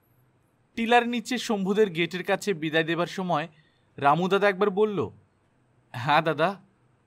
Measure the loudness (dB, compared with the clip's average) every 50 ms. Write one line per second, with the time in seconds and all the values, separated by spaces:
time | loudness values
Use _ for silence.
0 | _ _ _ _ _ _ _ _ _ _ _ _ _ _ _ -6 0 4 4 4
1 | 4 2 -2 -6 -4 -4 -6 -4 -2 -2 -2 -2 -2 0 2 2 2 2 0 -2
2 | -4 -4 -4 -6 -4 -2 -2 -2 -2 -4 -4 -4 -4 0 0 0 0 0 -2 -2
3 | -4 -4 -6 -6 -4 -2 -2 -2 -2 -6 -12 _ _ _ _ _ _ _ _ 0
4 | 2 2 4 2 2 2 2 2 2 2 2 2 0 0 2 0 0 0 0 -2
5 | -4 -4 -8 -14 _ _ _ _ _ _ _ _ _ _ _ _ _ _ -12 -6
6 | 0 2 2 2 2 0 0 0 0 0 -2 -4 -12 _ _ _ _ _ _ _
7 | _